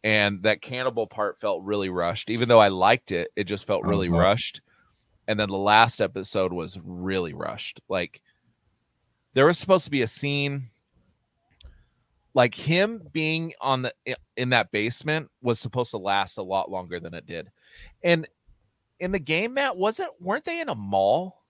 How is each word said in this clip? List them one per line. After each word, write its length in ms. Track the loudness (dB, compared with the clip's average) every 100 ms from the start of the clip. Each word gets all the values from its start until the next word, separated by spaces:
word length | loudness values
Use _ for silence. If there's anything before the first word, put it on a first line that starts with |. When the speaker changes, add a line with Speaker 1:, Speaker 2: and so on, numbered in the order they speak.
Speaker 1:
And 400 | 2 2 2 0
that 180 | 0 -2
cannibal 460 | -4 -4 -4 -2 -6
part 320 | -4 -6 -4
felt 240 | -4 -4
really 240 | -4 -4 -2
rushed. 420 | -2 -2 -4 -6
Even 200 | -2 6
though 100 | 8
I 80 | 8
liked 460 | 6 4 4 0
it, 160 | -4 -4 -6
it 80 | -6
just 200 | -6 -4
felt 180 | -2 0
Speaker 2:
Oh, 40 |
Speaker 1:
really 200 | 0 2
Speaker 2:
wow. 100 | 4
Speaker 1:
rushed. 400 | 4 2 -2 -10 _ _ _ _ _ _ -6
And 140 | -2
then 80 | -2
the 80 | 0
last 440 | 6 8 6 4
episode 500 | -2 -2 -4 -2 0
was 260 | -2 -8 -10
really 500 | -14 -8 -2 -2 -2
rushed. 460 | -6 -8 -8 -12 -16 _
Like, 340 | -4 -4 -10 _ _ _ _ _ _ _ _ _ _ _ 4
there 100 | 4
was 120 | 4
supposed 280 | 2 2 2
to 40 |
be 100 | -2
a 60 | -2
scene, 600 | -2 -2 -2 -2 -4 -10 _ _ _ _ _ _ _ _ _ -20 -20 _ _ _ _ _
like, 200 | 2 2
him 540 | 2 0 2 2 -2 -8
being 400 | -4 -2 -2 -4 -6
on 220 | -2 0
the, 100 | -2 -6 -10
i-, 100 | -10 _ -6
in 140 | 2
that 240 | 2 2
basement 580 | -2 -2 -4 -4 -4 -6 _
was 200 | -2 -2
supposed 300 | -2 -4 -4
to 60 | -4
last 400 | 0 0 0 -6
a 60 |
lot 260 | -4 -2 -2
longer 300 | -8 -8 -10
than 140 | -10
it 120 | -14 -12
did. 240 | -12 -12 _ _ -20 -20 _
And 240 | 2 2 0 _ _ _ _ _ _ _
in 140 | -4
the 60 | -4
game, 340 | -2 -2 -2
Matt, 240 | -2 -4 0
wasn't, 320 | -2 -2 -8 -8
weren't 240 | -6 -6
they 160 | -4 -8
in 80 | -6
a 80 | -8
mall? 680 | -2 2 4 2 0 -12